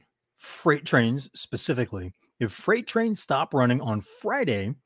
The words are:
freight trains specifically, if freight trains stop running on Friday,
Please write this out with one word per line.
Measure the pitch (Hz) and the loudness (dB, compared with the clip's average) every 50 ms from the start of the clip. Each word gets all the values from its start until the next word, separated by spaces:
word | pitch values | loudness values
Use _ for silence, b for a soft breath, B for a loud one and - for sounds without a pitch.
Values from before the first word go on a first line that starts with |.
| _ _ _ _ _ _ _ | _ _ _ _ _ _ _
freight | _ - - - - - 175 147 147 - | _ -18 -16 -10 -2 2 2 2 2 2
trains | - - 135 117 113 123 139 135 - - | 2 4 4 4 4 2 -2 -4 -8 -10
specifically, | - - - - - - - 143 120 123 101 - 95 92 92 - _ _ _ _ - | -12 -10 -8 -6 -6 -2 -2 0 0 0 -2 -4 -8 -8 -8 -12 _ _ _ _ -4
if | - 107 - | -4 -4 -4
freight | - - - 214 240 240 | -4 0 0 0 0 0
trains | - - 226 226 226 214 - | -2 -2 0 0 0 -2 -4
stop | - - 151 135 160 - - | -2 -2 -2 -2 -2 0 2
running | 139 127 120 123 131 | 4 4 4 4 2
on | 113 113 107 104 | 0 -2 -2 -4
Friday, | 98 - - - - 214 240 285 247 156 113 101 95 104 139 - _ | -4 -8 -14 -8 -4 -2 -2 0 0 0 0 0 -2 -4 -6 -8 _